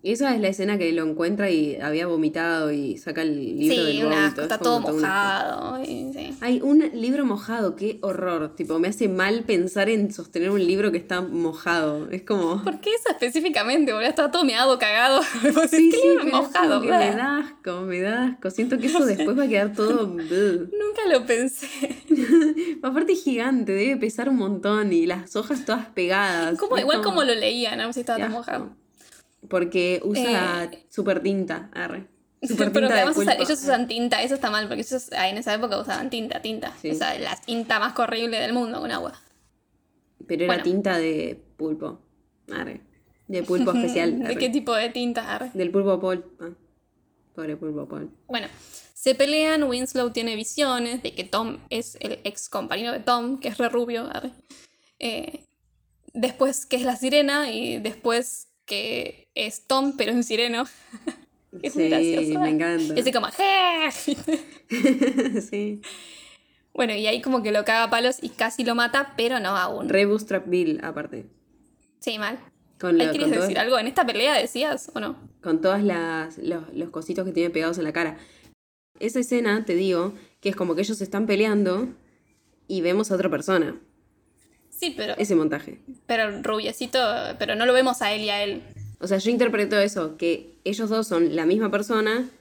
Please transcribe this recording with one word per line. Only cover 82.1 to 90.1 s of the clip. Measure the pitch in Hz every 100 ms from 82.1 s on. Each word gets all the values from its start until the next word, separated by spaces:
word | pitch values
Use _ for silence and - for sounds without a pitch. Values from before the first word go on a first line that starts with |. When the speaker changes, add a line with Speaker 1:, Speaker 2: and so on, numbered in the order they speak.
| _ _ _ _ _ -
Speaker 1:
y | 190
vemos | 170 196 214
a | 185
otra | 190
persona. | 147 - 185 143 - _ _ _ _ _ _ _ _ _ -
Speaker 2:
Sí, | 349 -
pero | 214 -
Speaker 1:
Ese | 208 170
montaje. | 156 - - - - 262 -
Speaker 2:
pero | 233 214
el | 202
rubiecito, | 214 214 214 - 247 262 233 240 - -
pero | 220
no | 214 240
lo |
vemos | 254 262 254
a | 208
él | 214
y | 214
a | 202
él. | 202 - - - - -
Speaker 1:
O | 185
sea, | 190
yo | 208
interpreto | 240 247 214 202 208
eso, | 202 202 156